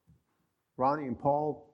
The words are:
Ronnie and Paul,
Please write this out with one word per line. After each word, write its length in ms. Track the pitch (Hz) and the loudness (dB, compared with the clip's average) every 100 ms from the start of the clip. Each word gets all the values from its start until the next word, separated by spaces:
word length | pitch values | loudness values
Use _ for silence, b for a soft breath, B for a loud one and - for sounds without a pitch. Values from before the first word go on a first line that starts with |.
| _ _ _ _ _ _ _ - | _ _ _ _ _ _ _ 0
Ronnie 300 | 131 147 135 | 0 0 -2
and 120 | 120 | -2
Paul, 480 | 143 143 151 139 - | 0 2 0 -4 -10